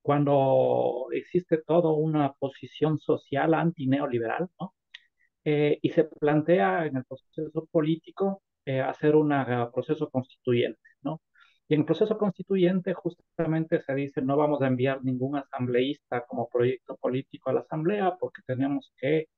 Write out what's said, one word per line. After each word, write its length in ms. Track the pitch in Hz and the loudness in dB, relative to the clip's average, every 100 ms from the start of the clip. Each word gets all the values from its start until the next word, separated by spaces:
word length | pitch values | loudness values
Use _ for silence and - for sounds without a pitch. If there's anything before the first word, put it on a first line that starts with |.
Cuando 1040 | - 143 143 143 135 131 127 123 123 127 131 | 0 0 4 4 4 4 4 2 0 -2 -6
existe 460 | 139 - 180 - 160 | -6 -2 -4 0 -2
toda 340 | - 165 160 | 2 2 2
una 400 | 151 160 151 139 | 0 0 2 0
posición 640 | - 135 - 127 - 147 151 | -2 -8 -8 -18 -2 0 0
social 540 | - 143 _ 139 156 | 0 -2 _ -2 2
antineoliberal, 960 | 156 165 170 131 139 147 120 113 135 180 _ | 2 2 0 0 0 0 -2 -2 -4 -6 _
¿no? 140 | 180 _ _ - _ _ _ _ 156 | -14 _ _ -20 _ _ _ _ -2
Eh, 320 | 147 147 151 | 2 2 2
y 80 | 147 | 2
se 140 | - 156 | 2 0
plantea 840 | - 147 151 151 180 196 185 156 | 0 2 2 4 2 4 0 -2
en 100 | 131 | -4
el 80 | - | -8
proceso 640 | 131 _ - 156 160 160 | -16 _ -10 -8 -8 -2
político, 720 | 170 151 165 - - 196 196 _ _ - | 0 0 -2 -6 -4 -4 -4 _ _ -4
eh, 160 | 131 | -2
hacer 340 | 135 127 151 151 | -2 0 2 4
un 140 | 151 143 120 123 120 | 4 0 0 -2 -2
proceso 380 | 127 - - 151 | -4 -4 -4 -4
constituyente, 720 | 131 123 _ - 120 - - _ _ | -6 -8 _ 0 2 0 -4 _ _
¿no? 180 | 139 160 _ _ _ _ _ | -10 -10 _ _ _ _ _
Y 80 | 151 | 0
en 60 | |
el 40 | 151 | 2
proceso 320 | 160 214 208 | 2 2 2
constituyente 760 | 208 - 185 196 175 190 185 170 | -2 -4 -2 2 2 2 -2 -6
justamente 840 | 170 - _ - 160 156 160 160 | -6 -10 _ -6 -2 -2 0 -2
se 100 | - 139 | -2 -4
dice, 260 | 143 147 | -4 -4
"No 140 | 131 143 | 0 2
vamos 260 | 151 143 | 2 2
a 40 | 131 | 0
enviar 360 | 123 131 135 | 2 0 0
ningún 340 | 127 127 131 143 | -4 -2 -4 -4
asambleísta 880 | - 135 123 123 135 151 _ 123 - | -8 -6 0 0 0 -4 _ -8 -6
como 220 | 123 120 | -8 -4
proyecto 480 | 123 123 131 - - | 0 0 0 -10 -6
político 540 | 127 127 - - - | -4 -4 -6 -10 -4
a 20 | |
la 60 | - | -4
asamblea 560 | - 156 160 208 190 180 | -4 -4 -2 0 -2 -2
porque 220 | 123 - - | -8 -8 -8
tenemos 460 | 123 139 139 - _ | -4 -2 -4 -8 _
que 300 | 131 160 156 | -2 -2 -2